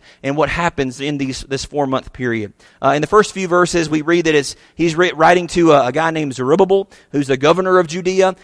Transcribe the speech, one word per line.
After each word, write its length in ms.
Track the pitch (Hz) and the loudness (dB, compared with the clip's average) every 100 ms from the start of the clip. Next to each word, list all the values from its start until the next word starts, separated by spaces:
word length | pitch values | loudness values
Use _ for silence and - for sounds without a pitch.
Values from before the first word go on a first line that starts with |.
| - _ | -12 _
and 160 | 135 143 | -6 -2
what 120 | 143 | -2
happens 520 | 170 170 - 131 120 | -2 -4 -2 -6 -6
in 160 | 139 143 | -6 -4
these, 240 | 135 131 | -6 -8
this 240 | - 135 - | -8 -8 -6
four-month 480 | 147 135 131 - | -4 -2 -4 -6
period. 400 | - 123 113 101 - _ _ | -8 -4 -4 -6 -14 _ _
Uh, 100 | 135 | 0
in 120 | 147 | 0
the 60 | - | 2
first 260 | 214 202 | 2 2
few 140 | 190 185 | -4 0
verses, 420 | 175 175 175 151 | 0 2 0 -2
we 140 | 156 | -2
read 220 | 147 175 160 | 0 0 2
that 100 | 151 | 0
it's, 200 | 127 - _ - | -2 -10 _ -4
he's 180 | 165 | -2
wri-, 240 | 156 175 143 | 2 0 4
writing 300 | 160 180 170 | 4 4 0
to 240 | 175 165 | 2 4
a, 160 | 143 123 | 4 2
a 40 | |
guy 200 | 139 160 | -2 -2
named 240 | 160 143 127 | -2 -6 -4
Zerubbabel, 560 | 127 175 185 196 196 - _ | 0 2 2 0 -2 -14 _
who's 140 | 147 135 | -4 -2
the 120 | 127 | 0
governor 420 | 143 175 185 185 | 2 2 2 2
of 80 | 160 | 2
Judea. 480 | 175 175 190 185 185 | -4 -2 2 2 0